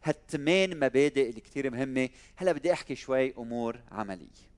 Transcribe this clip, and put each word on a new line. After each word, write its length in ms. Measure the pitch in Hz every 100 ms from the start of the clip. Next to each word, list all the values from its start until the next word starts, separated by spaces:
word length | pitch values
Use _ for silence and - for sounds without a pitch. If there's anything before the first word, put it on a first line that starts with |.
هالثمان 760 | 156 147 - 151 143 185 190 165
مبادئ 500 | 135 127 143 135 120
اللي 120 | 110
كتير 300 | - 139 135
مهمة، 380 | 123 135 131 127 - - -
هلأ 160 | 185
بدي 220 | 147 160
أحكي 220 | 170 - 131
شوي 380 | - 131 131 120
أمور 420 | 117 120 117 120 -
عملية. 600 | 98 101 92 67 - -